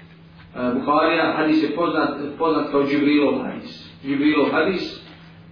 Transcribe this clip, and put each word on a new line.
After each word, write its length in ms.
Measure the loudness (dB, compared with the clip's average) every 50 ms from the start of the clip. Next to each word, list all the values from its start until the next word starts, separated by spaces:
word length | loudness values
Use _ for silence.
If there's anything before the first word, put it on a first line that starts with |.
| -20 -20 -20 -20 -20 -20 -20 -20 -20 -16 -8
e, 160 | -4 -4 -2 -2
Buharija, 580 | -2 0 2 2 4 4 4 2 2 0 0 0
hadis 260 | 0 2 2 2 2 2
je 120 | 0 0
poznat, 340 | -2 -2 0 0 0 -2 -2 -4 -6 -8 -10 -4 -2
poznat 320 | 0 0 0 0 -2 0
kao 120 | 0 0 2
Džibrilov 500 | 2 0 2 2 4 4 4 4 2 0 -2 -4
hadis. 580 | -6 -10 -10 -14 -14 -18 -18 -20 -20 -20 -12 -6
Džibrilov 420 | -4 -2 0 2 2 2 2 2 2
hadis, 320 | 2 0 0 0 -2 -2 -6 -8 -10 -16 -18 -20 -20 -20 -20 -20 -20 -20 -20 -20